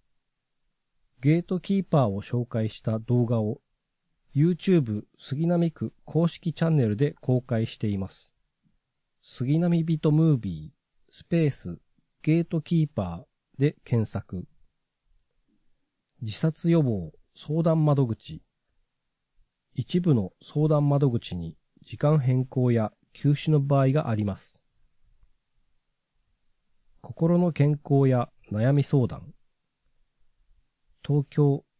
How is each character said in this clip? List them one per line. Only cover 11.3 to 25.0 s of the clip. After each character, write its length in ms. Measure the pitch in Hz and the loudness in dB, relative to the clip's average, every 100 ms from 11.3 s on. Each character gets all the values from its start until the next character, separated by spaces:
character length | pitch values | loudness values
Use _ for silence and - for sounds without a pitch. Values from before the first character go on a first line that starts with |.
| 170 156 | 0 0
ー 20 | |
ス、 280 | - - - _ _ _ _ | -2 -10 -14 _ _ _ _
ゲ 180 | - 165 | 0 0
ー 40 | |
ト 180 | 165 170 | 0 -4
キ 220 | - 170 | -2 0
ー 40 | 156 | 0
パ 380 | - 92 85 - _ _ - | -2 -6 -8 -14 _ _ -2
ー 20 | |
で 160 | 139 - | -2 -2
検 260 | - 120 107 | -4 -2 -2
索。 360 | 95 - 92 - _ _ _ _ _ _ _ _ _ _ _ _ _ _ _ _ _ | -6 -8 -12 -12 _ _ _ _ _ _ _ _ _ _ _ _ _ _ _ _ _
自 160 | 113 101 | -10 -4
殺 320 | 160 156 170 | -4 -2 2
予 100 | 165 | 2
防、 320 | 135 104 82 - _ _ | 2 -2 -6 -16 _ _
相 240 | - 156 | -6 -2
談 220 | 170 160 | 2 2
窓 220 | 151 143 127 | 2 2 0
口。 360 | 110 - 80 - _ _ _ _ _ _ _ _ _ _ _ _ | -2 -8 -18 -18 _ _ _ _ _ _ _ _ _ _ _ _
一 260 | - - 180 | -10 -4 0
部 140 | 175 | 2
の 180 | 127 92 - | 2 0 -10
相 280 | - 151 156 | -8 -2 2
談 200 | 151 147 | 2 2
窓 220 | 143 143 | 2 2
口 260 | 117 - 90 | 0 -4 -10
に 180 | 82 - _ _ | -10 -14 _ _
時 140 | - - | -18 -2
間 200 | 147 156 | 2 2
変 280 | 127 127 127 | 2 0 0
更 260 | - 123 | 0 2
や 220 | 117 107 - _ | 2 0 -6 _
休 200 | - 139 | -4 0
止 180 | 147 - | 0 2
の 100 | 151 | 2
場 220 | 139 139 | 2 2
合 60 | 135 | 2
が 200 | 139 - | 0 -2
あ 60 | |
り 100 | 110 | -2
ま 140 | 104 95 | -2 -6
す。 240 | - - _ _ _ _ | -12 -20 _ _ _ _